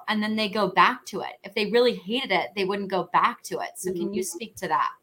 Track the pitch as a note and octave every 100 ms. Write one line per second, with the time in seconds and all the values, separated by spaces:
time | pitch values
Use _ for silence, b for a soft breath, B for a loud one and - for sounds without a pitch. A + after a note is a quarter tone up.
0 | - G#3+ G#3+ G#3+ G#3+ G#3+ F#3+ F#3 F#3+ B3+
1 | - F#3+ C3 - G3 A3 G#3+ A#3 B3 F#3
2 | F#3 B3 C4 F3+ - G#3 F#3+ G3+ G3 F#3+
3 | E3+ E3 G#3 A3+ - D#3 - - F#3 F#3
4 | G3+ G#3+ G3 E4+ A3 - F3 D3 - -